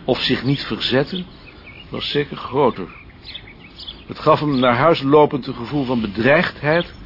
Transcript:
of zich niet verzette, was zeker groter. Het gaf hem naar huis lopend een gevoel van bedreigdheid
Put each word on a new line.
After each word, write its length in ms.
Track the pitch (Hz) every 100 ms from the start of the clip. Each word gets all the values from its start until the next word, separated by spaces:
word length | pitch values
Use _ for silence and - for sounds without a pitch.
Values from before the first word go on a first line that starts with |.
of 160 | - 123
zich 240 | - 120
niet 200 | 120 143
verzette, 600 | - 104 - 127 147 185 180 - - - - - -
was 220 | - -
zeker 260 | 143 143 -
groter. 520 | - 127 131 98 85 - - - - - - - - - - - -
Het 120 | -
gaf 220 | 151 147
hem 180 | 147 135
naar 180 | 127 120
huis 260 | 156 165
lopend 440 | 135 151 143 143 127
een 80 |
gevoel 300 | 113 117 147
van 160 | 123 123
bedreigdheid 920 | 110 98 120 156 180 - 143 165 175 -